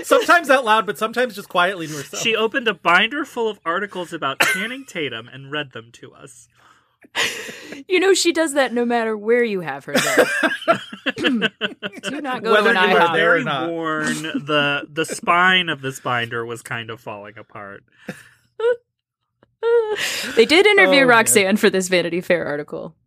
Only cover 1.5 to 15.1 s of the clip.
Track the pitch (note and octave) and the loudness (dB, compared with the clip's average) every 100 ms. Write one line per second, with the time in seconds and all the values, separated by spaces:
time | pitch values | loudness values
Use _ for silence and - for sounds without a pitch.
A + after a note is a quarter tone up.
1.5 | F#3 F3+ F#3+ D#3 D3+ C#3 G#3 A#3+ A3 A3 | 0 0 -2 -8 -10 -10 -6 -2 0 0
2.5 | C4+ A#3 F3+ E3+ F3+ A3 C#4+ C#4+ A#3+ A3 | -2 -4 -2 2 2 2 -4 -8 -4 -6
3.5 | G#3 E3 F3+ G3+ F#3 E3 E3 C#3 C3+ - | -4 -4 -4 -4 -8 -10 -6 -6 -2 -2
4.5 | E3 A3+ C4 C4 F3 C#3 A2+ A#2+ C3 C3+ | -2 -6 -10 -12 -8 -8 -8 -14 -18 -10
5.5 | D3+ C#3 A#2+ A#2 - - C2+ - - _ | -10 -10 -14 -18 -20 -20 -20 -20 -20 _
6.5 | _ _ _ _ _ _ - - - - | _ _ _ _ _ _ -6 -4 -6 -14
7.5 | - - C#4 C#4 F4+ F#4+ F4 E4+ E4 D#4+ | -16 -18 -16 -2 2 4 4 2 0 0
8.5 | C#4 B3 A#3+ A#3+ A#3+ A3+ G#3+ G#3 A#3+ A#3 | 0 0 0 0 0 -2 -4 0 2 2
9.5 | F#3+ D#3 C#3 D3+ - - D#5+ - - - | -2 -6 -10 -4 -2 0 2 2 2 -2
10.5 | - - - - G3+ C#4+ - D#4+ A#3 G#3+ | -2 0 -2 -2 -8 -8 -2 -2 0 -2
11.5 | - G#3 - G#3 G4 C#4+ C#4+ C#4+ B3 G#3+ | -4 -8 -8 -12 -10 -10 -8 -6 -6 2
12.5 | G#3+ G#3 F#3 F#3 F3+ E3+ E3+ E3+ E3 D#3+ | 4 4 2 4 4 2 2 2 2 0
13.5 | C#3 E3+ E3 D#3+ D#3 D3+ D3+ D#3 - D3 | -4 -4 -4 -4 -2 -4 -4 -6 -8 -2
14.5 | D3 C#3+ C#3+ - D3+ D#3 | 0 0 -2 -6 -6 -6